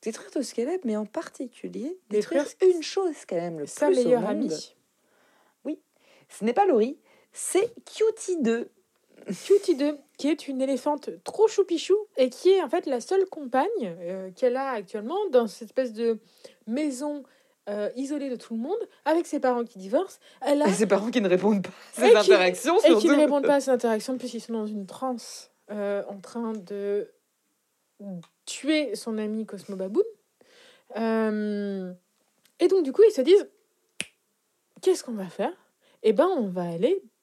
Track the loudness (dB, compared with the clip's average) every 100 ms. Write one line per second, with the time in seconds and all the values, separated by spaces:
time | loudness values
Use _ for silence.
0 | -10 -12 -10 -8 -6 -6 -4 -4 -4 -4
1 | -4 -8 -12 -12 -14 -12 -14 -10 -10 -12
2 | _ -4 0 -2 -2 2 4 4 0 -2
3 | -2 -4 -6 -4 -4 -6 -10 -2 2 2
4 | 4 2 2 -2 -4 -6 -10 _ _ _
5 | _ _ _ _ _ _ -12 -12 _ _
6 | _ _ _ -6 -2 2 4 4 2 -2
7 | _ _ _ -12 -2 0 0 -4 -20 -2
8 | 0 0 -4 -2 0 0 -4 _ _ _
9 | _ _ -12 -10 2 2 4 0 0 -2
10 | _ _ -2 -2 -4 -4 -2 -2 -2 -4
11 | -6 -12 -14 2 2 4 0 0 0 0
12 | 0 0 -2 2 4 4 4 -2 -2 -6
13 | -2 0 0 -4 -4 0 0 -2 -6 -8
14 | -8 -8 -10 -2 0 0 -4 -6 -8 -10
15 | -6 -4 2 2 2 -6 -10 -4 -4 -2
16 | -2 -2 _ _ -20 _ -8 -4 -4 -4
17 | -8 -8 -12 _ _ _ -10 -6 -6 -6
18 | -8 -6 -6 -8 -8 -8 -6 -6 -8 _
19 | 0 0 0 -2 0 0 -4 -10 -2 -2
20 | -2 -8 _ _ 0 2 2 2 2 2
21 | 2 0 2 2 4 2 -2 -12 -18 2
22 | 6 8 8 6 6 2 2 6 6 6
23 | 6 6 6 4 4 2 2 0 2 -2
24 | -2 -6 -6 -10 -8 -6 -6 -8 -10 -8
25 | -6 -6 -10 -20 -20 _ _ -6 -4 -4
26 | -6 -12 -12 -8 -6 -8 -10 -8 -4 -4
27 | -6 _ _ _ _ _ _ _ _ _
28 | -14 -14 -14 _ -16 -10 -2 0 0 -6
29 | -6 -6 -4 -6 -8 -12 -12 -8 -4 0
30 | -2 -2 _ _ _ _ -20 _ _ -4
31 | -2 0 0 -2 -2 -4 -4 -6 -8 -12
32 | _ _ _ _ _ _ 2 2 0 6
33 | 6 6 6 6 4 _ _ _ _ _
34 | -12 _ _ _ _ _ _ _ -2 -2
35 | -2 -8 -10 -6 -6 -6 _ _ _ _
36 | 0 2 2 2 -4 -4 -6 -2 0 0
37 | -4 _